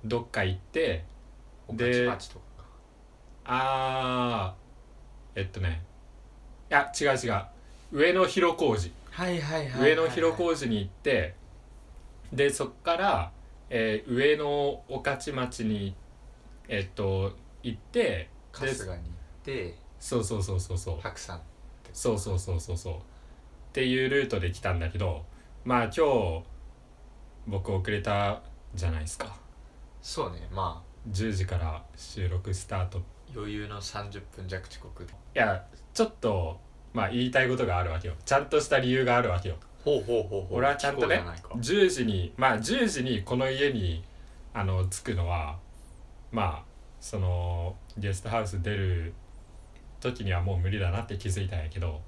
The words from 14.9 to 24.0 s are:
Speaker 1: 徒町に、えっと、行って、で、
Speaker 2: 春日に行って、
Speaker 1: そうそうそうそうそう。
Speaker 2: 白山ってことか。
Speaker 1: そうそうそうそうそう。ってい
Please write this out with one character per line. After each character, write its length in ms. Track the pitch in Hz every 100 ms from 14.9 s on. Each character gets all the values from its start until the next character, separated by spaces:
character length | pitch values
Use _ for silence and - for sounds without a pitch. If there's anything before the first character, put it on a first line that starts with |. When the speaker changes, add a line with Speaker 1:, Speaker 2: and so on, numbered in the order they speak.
| 131
Speaker 1:
徒 340 | 143 135 -
町 320 | 131 123 -
に、 320 | 110 104 98 95 - - - - - - -
え 120 | 107
っ 120 | 95
と、 380 | - 98 95 98 - - -
行 140 | 123 110
っ 20 |
て、 220 | - 247
で、 280 | 190 101 82 - -
Speaker 2:
春 200 | - 135
日 100 | 123
に 40 | 95
行 40 |
っ 60 | 87 85 - - -
て、 360 | - 131 90 - - -
Speaker 1:
そ 200 | - 123
う 60 |
そ 120 | 101 110
う 60 |
そ 140 | 95 95
う 40 |
そ 140 | -
う 40 | 90
そ 180 | - 80
う。 40 |
Speaker 2:
白 180 | 101 -
山 180 | - 85
っ 20 |
て 60 |
こ 60 | - - - -
と 40 | -
か。 60 |
Speaker 1:
そ 180 | - 123
う 60 | 107
そ 160 | 98
う 40 | 92
そ 180 | 92 87
う 40 |
そ 140 | -
う 20 | 90
そ 140 | 90
う。 40 | 82
っ 20 | - - - - - - -
て 140 | - 131
い 180 | 127